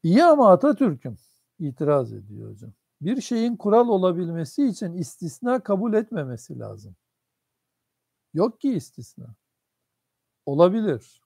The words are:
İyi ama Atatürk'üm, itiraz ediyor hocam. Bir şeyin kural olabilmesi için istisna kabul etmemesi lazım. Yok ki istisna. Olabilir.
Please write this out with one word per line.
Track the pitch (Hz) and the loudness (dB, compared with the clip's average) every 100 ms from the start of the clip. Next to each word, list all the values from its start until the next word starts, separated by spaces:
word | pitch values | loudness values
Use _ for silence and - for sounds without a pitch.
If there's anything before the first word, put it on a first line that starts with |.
İyi | 165 208 | 4 4
ama | 339 302 226 | 6 6 6
Atatürk'üm, | 180 294 247 247 139 - 107 _ _ _ _ | 6 4 2 0 -2 -10 -14 _ _ _ _
itiraz | 156 127 147 143 117 | -10 -4 0 0 -2
ediyor | 107 98 104 110 | -10 -16 -18 -16
hocam. | 104 110 _ _ _ | -18 -20 _ _ _
Bir | 151 262 | -4 -4
şeyin | - 233 233 220 | -4 -2 -2 -2
kural | 208 220 240 | 2 4 4
olabilmesi | 196 185 175 170 165 160 - 277 | 2 0 -2 -4 -6 -8 -2 -2
için | 180 185 | -2 -8
istisna | 175 147 - 170 - 247 254 | -8 -10 -10 -12 -8 -4 -4
kabul | - 196 226 | -2 -2 0
etmemesi | 214 226 226 135 117 - 127 | -2 -2 -8 -8 -12 -14 -14
lazım. | 107 101 104 92 _ _ _ _ _ _ _ _ _ _ _ _ _ | -14 -16 -20 -20 _ _ _ _ _ _ _ _ _ _ _ _ _
Yok | 151 220 - | -2 -2 -2
ki | 277 | -4
istisna. | 220 - - 117 - 120 110 _ _ _ _ _ _ _ _ _ _ - | -4 -8 -20 -20 -20 -20 -20 _ _ _ _ _ _ _ _ _ _ -6
Olabilir. | 139 175 220 214 123 _ _ | 4 4 4 -2 -4 _ _